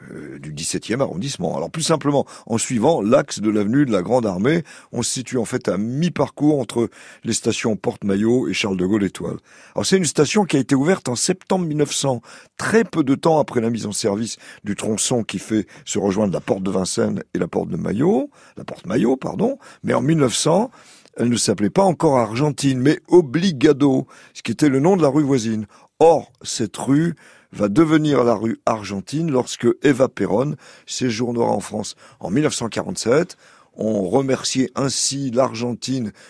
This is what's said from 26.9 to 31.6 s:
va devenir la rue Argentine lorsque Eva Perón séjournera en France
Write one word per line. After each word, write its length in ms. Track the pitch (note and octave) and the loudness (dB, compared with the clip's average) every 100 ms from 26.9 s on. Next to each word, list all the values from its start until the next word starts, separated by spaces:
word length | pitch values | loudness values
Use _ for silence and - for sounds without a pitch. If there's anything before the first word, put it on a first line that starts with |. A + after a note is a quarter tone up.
| C#3+ E3+ D#3 - - _ | 0 0 -4 -16 -20 _
va 140 | F2+ G#2 | -4 0
devenir 560 | G#2+ D#3+ D#3+ D3+ C3+ | 4 4 4 4 2
la 100 | A#2+ | 2
rue 280 | G#2 A2+ - - | 2 -2 -2 -2
Argentine 640 | A2 G2 G2 - D3 E3+ | -2 -4 -8 -6 -4 0
lorsque 380 | B2+ A#2+ - A#2+ - | 0 -2 0 0 2
Eva 240 | C#3+ B2+ B2+ | 2 2 2
Perón 480 | - F#2 G2+ C#3+ D3 - - - | 0 -2 0 -2 -6 -14 -20 -12
séjournera 640 | - B2+ A2 B2 A#2 A#2 | -6 -4 -2 -4 -2 0
en 80 | |
France 360 | A2 | -2